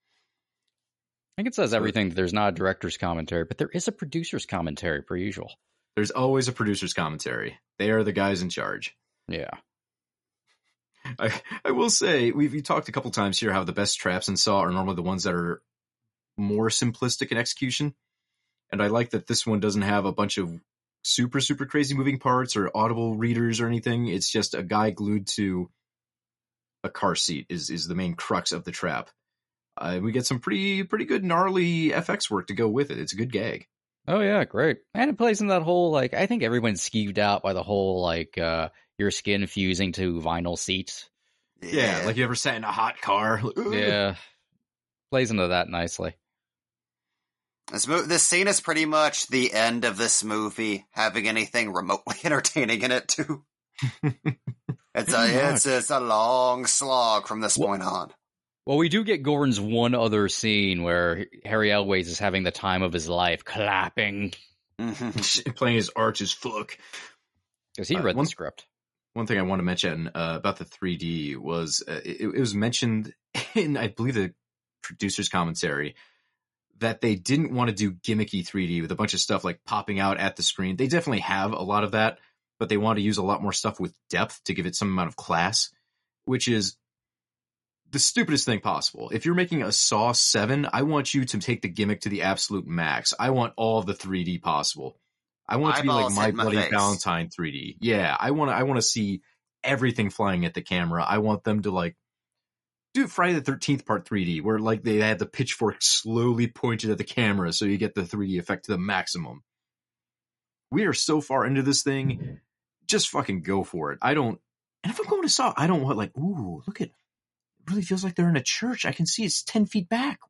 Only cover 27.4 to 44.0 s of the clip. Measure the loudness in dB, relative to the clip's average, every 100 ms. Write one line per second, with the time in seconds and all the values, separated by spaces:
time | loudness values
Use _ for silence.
27.4 | -6 -8 -6 -6 -4 -4 -4 -4 -2 -2
28.4 | -2 -6 -8 -6 -4 -4 -8 _ _ _
29.4 | _ _ _ -10 -6 -4 -2 -2 -2 -4
30.4 | -2 -2 0 -2 -2 -4 0 -2 2 2
31.4 | 4 2 2 2 2 0 0 -4 -2 -2
32.4 | -2 0 2 2 -2 -4 -6 -4 -4 -2
33.4 | -4 -6 -12 _ _ _ -2 0 2 2
34.4 | 0 2 2 0 _ -2 0 2 2 2
35.4 | 2 2 4 4 4 4 2 0 0 2
36.4 | 2 2 2 0 -2 -2 0 2 2 2
37.4 | 0 -2 0 0 2 2 0 0 -2 -2
38.4 | 0 0 -4 -8 _ -2 -2 0 0 0
39.4 | 0 0 0 2 0 0 -2 -2 -2 -2
40.4 | -2 -4 -4 -4 -6 -12 -16 _ _ _
41.4 | _ _ -4 0 2 2 0 0 0 0
42.4 | -2 -2 -2 0 -2 -2 0 2 2 2
43.4 | 0 -2 -2 0 2 2